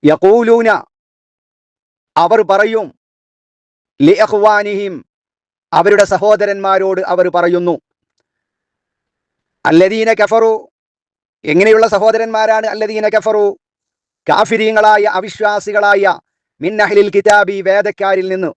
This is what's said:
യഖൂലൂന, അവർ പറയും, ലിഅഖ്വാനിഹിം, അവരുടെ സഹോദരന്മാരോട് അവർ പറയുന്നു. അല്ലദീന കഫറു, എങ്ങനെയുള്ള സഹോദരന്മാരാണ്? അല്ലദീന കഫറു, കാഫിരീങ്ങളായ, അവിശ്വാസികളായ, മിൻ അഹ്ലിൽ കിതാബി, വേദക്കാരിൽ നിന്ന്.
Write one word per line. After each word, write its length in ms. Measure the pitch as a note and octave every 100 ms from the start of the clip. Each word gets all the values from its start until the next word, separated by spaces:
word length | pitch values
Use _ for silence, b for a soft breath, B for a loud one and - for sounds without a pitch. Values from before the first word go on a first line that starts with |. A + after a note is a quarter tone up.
| D3
യഖൂലൂന, 580 | D3+ F#3 A3+ A3+ A#3 A3+ F#3 - _ _ _ _ _ _ _ _ _ _ _ _ -
അവർ 240 | E3+ A3 G3
പറയും, 360 | G3 G#3+ A3 F3 _ _ _ _ _ _ _ _ _ _ _
ലിഅഖ്വാനിഹിം, 960 | C#3+ G3+ G#3+ G#3 G#3 G#3 G#3 G3+ G3+ D#3+ - _ _ _ _ _ _ E3
അവരുടെ 260 | F3+ G#3 G3+
സഹോദരന്മാരോട് 880 | F#3 G3+ G#3 G#3 G3 G3 F#3+ F#3+ F#3+ F#3+
അവർ 140 | F3+ F3+ F3
പറയുന്നു. 380 | F3 F3 F3 E3+ _ _ _ _ _ _ _ _ _ _ _ _ _ _ _ _ _ _ -
അല്ലദീന 400 | E3 F#3+ A3 A3 A3
കഫറു, 340 | G3+ A3 A3+ A3 - _ _ _ _ _ _ _ -
എങ്ങനെയുള്ള 340 | D#3 G#3 A3 A3+
സഹോദരന്മാരാണ്? 720 | G3+ G#3+ A3 A3+ A3 A3 A3 A3
അല്ലദീന 320 | G#3 G#3+ G#3+ G#3+
കഫറു, 320 | G#3+ G#3 G#3+ G3+ - _ _ _ _ _ _ -
കാഫിരീങ്ങളായ, 760 | D3+ A3 A3+ A3 A3 G#3+ G#3+ G#3 -
അവിശ്വാസികളായ, 880 | G#3 - G#3+ G#3 G3 G#3 G3+ G3+ G3 E3 _ _ _ _
മിൻ 140 | D#3 G#3+
അഹ്ലിൽ 240 | G3+ G3+ G3+
കിതാബി, 420 | G3 G#3 G#3 F#3+ G3 F#3
വേദക്കാരിൽ 580 | G3 G#3 G3+ G3 F#3+ F#3+
നിന്ന്. 180 | F#3+ F3+